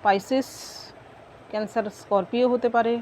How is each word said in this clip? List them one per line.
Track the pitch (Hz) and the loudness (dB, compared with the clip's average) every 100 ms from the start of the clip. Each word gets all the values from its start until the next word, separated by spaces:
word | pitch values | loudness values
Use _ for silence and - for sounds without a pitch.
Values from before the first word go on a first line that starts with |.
পাইসেস, | 208 196 - 262 262 - - - - - - - - - - | 2 0 2 -2 -2 -12 -16 -16 -18 -20 -20 -20 -20 -20 -10
ক্যান্সার, | 214 208 233 208 - | -8 -4 -4 -4 -12
স্করপিও | - 202 180 240 247 | 0 0 2 2 2
হতে | 240 240 233 | 2 2 2
পারে | 226 233 | 2 -2